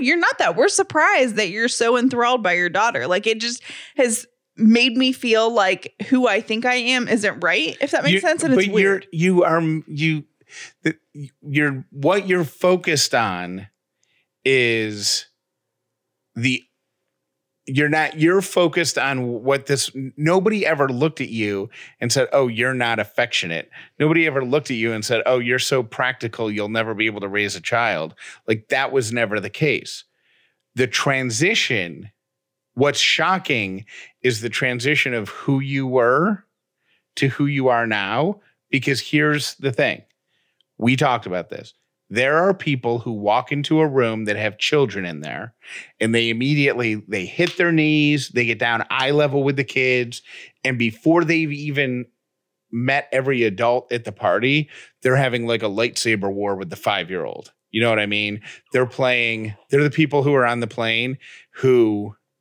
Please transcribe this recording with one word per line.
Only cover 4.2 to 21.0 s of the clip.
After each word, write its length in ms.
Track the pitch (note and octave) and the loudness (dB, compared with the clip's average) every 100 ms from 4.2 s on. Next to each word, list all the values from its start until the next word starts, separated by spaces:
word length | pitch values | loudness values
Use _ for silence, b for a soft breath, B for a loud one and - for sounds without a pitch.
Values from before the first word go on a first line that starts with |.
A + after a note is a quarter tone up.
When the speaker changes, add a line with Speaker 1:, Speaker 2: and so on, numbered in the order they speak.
| - _ _ - | -6 _ _ 2
Speaker 1:
made 400 | A3 A#3 B3+ A#3 | 6 6 4 2
me 160 | C4 | 0
feel 360 | B3+ A#3+ A3 A3+ | 0 2 2 4
like 460 | A#3 F#3+ G3 - - G3+ | 2 2 0 -6 -12 0
who 180 | C4 B3 | 2 4
I 140 | G3+ | 0
think 240 | - A3 B3 | -2 -2 0
I 80 | |
am 320 | B3 A#3+ B3+ A#3+ | 0 0 0 2
isn't 320 | A3 C#4+ F3 | 0 0 0
right, 380 | F3 F#3+ D#4 - | 0 0 0 -4
if 120 | C#4+ | -2
that 100 | D#4+ | 0
makes 120 | - | 2
Speaker 2:
You, 60 | F#3+ | 2
Speaker 1:
sense. 220 | F4 E4 | 2 0
And 100 | E4 | 2
it's 140 | B3+ G#3 | 2 2
Speaker 2:
but 100 | G#3 | 2
you're, 160 | G3 | 2
Speaker 1:
weird. 120 | G3 - | 0 -4
Speaker 2:
you 320 | D#3+ F3+ F3+ | 0 2 4
are, 180 | D#3+ E3 D#3+ D#3 - | 4 2 2 -2 -6
you, 380 | D3+ D#3+ D#3 D3 _ _ B B B | -2 0 0 -6 _ _ B B B
the, 140 | D#3 - _ D3 C#3 _ | -6 -6 _ -18 -18 _
you're, 460 | D3 C#3+ D3 C3 - | -4 0 0 -2 -10
what 340 | C#3+ D3+ G3+ F#3+ | -2 2 2 2
you're 160 | F3+ | 0
focused 720 | D3+ - F3+ F3+ F3+ D3 - | 0 0 2 2 2 0 0
on 540 | B2+ A2 F2+ F2+ F#2 G2+ _ _ _ _ _ _ _ | 0 0 -4 -8 -10 -12 _ _ _ _ _ _ _
is 800 | C3+ C3+ A#2+ A2+ G#2+ G#2 G2+ - - _ _ _ _ _ _ _ _ _ _ A#2 | 2 2 4 0 -2 -4 -4 -4 -6 _ _ _ _ _ _ _ _ _ _ -4
the, 260 | B2 B2+ _ _ _ _ _ _ _ _ _ _ - | -2 -2 _ _ _ _ _ _ _ _ _ _ -6
you're 220 | C3 D3 | 0 2
not, 300 | D#3 D3+ D#3+ | 2 0 2
you're 240 | D#3+ F#3+ | 2 4
focused 560 | F#3+ F#3 E3+ F3 E3 - | 2 2 2 2 -2 -2
on 440 | C3+ C3 B2 A#2+ | -2 -2 -4 -4
what 240 | B2+ C#3 - | 0 0 0
this, 240 | C#3 - | -2 -2
n-, 180 | C3 C3 - | -6 -12 -2
nobody 500 | D3+ F#3 G3 G#3+ D#3+ | 2 2 2 0 0
ever 220 | D3+ C3+ | 0 0
looked 320 | B2 | 0